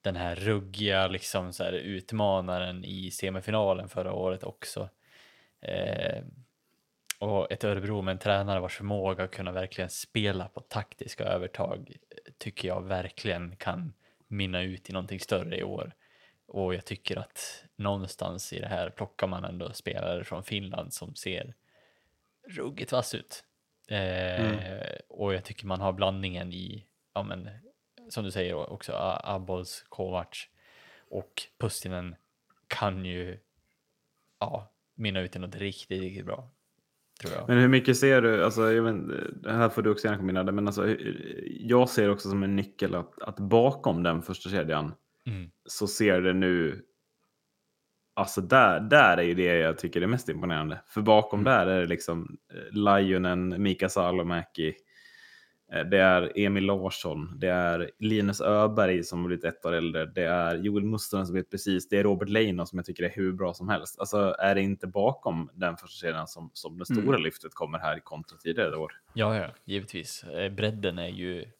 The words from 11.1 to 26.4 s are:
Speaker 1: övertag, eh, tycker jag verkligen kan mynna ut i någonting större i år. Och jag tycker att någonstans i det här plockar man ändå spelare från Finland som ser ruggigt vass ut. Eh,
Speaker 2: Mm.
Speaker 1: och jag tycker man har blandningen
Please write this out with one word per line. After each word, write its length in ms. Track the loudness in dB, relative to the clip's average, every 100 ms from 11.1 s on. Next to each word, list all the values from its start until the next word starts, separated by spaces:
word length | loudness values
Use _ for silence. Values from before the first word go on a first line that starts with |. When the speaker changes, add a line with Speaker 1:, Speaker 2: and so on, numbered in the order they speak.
| -6
Speaker 1:
övertag, 680 | -2 -2 -4 -6 -6 -6 -12 -20 _
eh, 240 | -20 -20 _
tycker 300 | -12 -8 -4
jag 140 | -4
verkligen 760 | -4 -6 -6 -8 -6 -4 -6 -8
kan 380 | -6 -6 -8 -12 _ _ _
mynna 340 | -4 -2 -2
ut 280 | -4 -8 -8
i 40 |
någonting 260 | -8 -8 -10
större 380 | -2 -2 -2 -6
i 60 |
år. 280 | -6 -8 -10 -14 _ _ _ _ _
Och 280 | -4 -4 -4
jag 100 | -8
tycker 320 | -10 -6 -8
att 440 | -8 -12 -14 -16 _ -6
någonstans 760 | -4 -2 -6 -8 -8 -8 -10
i 60 | -10
det 80 | -6
här 220 | -4 -6
plockar 380 | -8 -12 -4 -4
man 160 | -4 -8
ändå 280 | -8 -10
spelare 500 | -10 -8 -6 -4 -6
från 200 | -6 -10
Finland 500 | -6 -8 -6 -10 -10
som 220 | -12 -14 -10
ser 380 | -8 -8 -10 -16 _ _ _ _ _ _ _ _ -18
ruggigt 440 | -12 -10 -10 -4
vass 240 | -2 -2 -8
ut. 280 | -12 -20 _ _ _ _ _
Eh, 560 | -4 -2 -2 -2 0 -2
Speaker 2:
Mm. 140 | -2 -6 -10 -10 -12 -14
Speaker 1:
och 240 | -4 -2
jag 100 | -2 -6
tycker 200 | -14 -6
man 140 | -2
har 120 | -2
blandningen 600 | 0 0 0 -6 -6